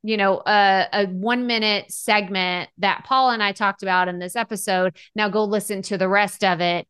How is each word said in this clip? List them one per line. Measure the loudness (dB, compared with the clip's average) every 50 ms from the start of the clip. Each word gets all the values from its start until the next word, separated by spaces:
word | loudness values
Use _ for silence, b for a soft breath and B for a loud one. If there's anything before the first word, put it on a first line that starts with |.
you | -2 -2 0
know, | 2 2 2 2 2 0
a, | 2 4 4 6 6 4 4 2 0
a | 0 -2 -2
one | -2 -2 -4 -2 0 0 0 0
minute | 0 0 0 0 0 0 -2 -4 _
segment | -14 -10 -2 0 0 0 0 -2 -2 -2 -2 -2 -2 -4 -6 -10 _ -4
that | -2 -2 -2 -2 -4
Paul | -2 2 2 4 2
and | 2 2
I | 0 -2
talked | -2 0 -2 -2 -2 _
about | -2 0 2 2 2 0
in | -2 -6
this | -8 -6 -4
episode. | -6 -4 -4 -6 -8 -2 -2 0 2 0 0 B B B B _
Now | -2 -2 0
go | 0 0 0
listen | 0 0 -2 -2 -4 -6 -6
to | -6 -6 -2 -2
the | 0 2
rest | 2 2 2 0 -2 -2 0
of | 0 2 2
it | 0 0 -2 -2 -6 _